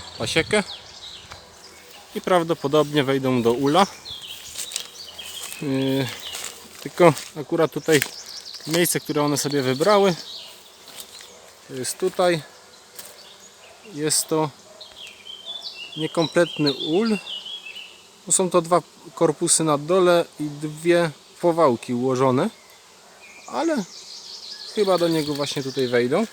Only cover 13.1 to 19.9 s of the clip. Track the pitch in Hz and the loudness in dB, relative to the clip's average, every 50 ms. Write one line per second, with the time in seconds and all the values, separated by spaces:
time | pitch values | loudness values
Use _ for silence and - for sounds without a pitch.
13.1 | - - - - - - - - - - - - - - - 226 180 143 151 151 | -20 -20 -20 -20 -20 -20 -20 -20 -20 -20 -20 -20 -20 -20 -20 -14 -8 -4 -2 0
14.1 | - - - - 160 156 156 147 - - - - - - - - - - - - | 0 0 0 0 0 0 0 -2 -4 -14 -20 -20 -20 -20 -20 -20 -18 -18 -18 -18
15.1 | - - - - - - - - - - - - - - - - - 151 156 151 | -18 -18 -18 -18 -18 -14 -14 -12 -12 -10 -12 -12 -12 -12 -14 -12 -8 -6 -6 -2
16.1 | - 170 160 - - 175 170 156 - - 147 143 131 - - 156 156 196 233 226 | 0 -2 -2 2 2 2 2 2 0 0 0 0 0 -2 -4 0 0 0 2 2
17.1 | 214 185 - - - - - - - - - - - - - - - - - - | 0 -2 -4 -10 -12 -12 -12 -12 -14 -14 -14 -16 -18 -18 -18 -20 -20 -20 -20 -20
18.1 | - - - 180 - - 190 175 185 180 165 165 180 165 - - - - - 170 | -20 -18 -4 -2 0 2 2 4 2 2 2 4 2 0 0 -2 -14 -20 -20 -18
19.1 | - - 165 156 147 - 170 165 - - 160 156 147 143 147 156 | -2 2 2 2 2 0 2 2 2 2 4 2 2 0 2 2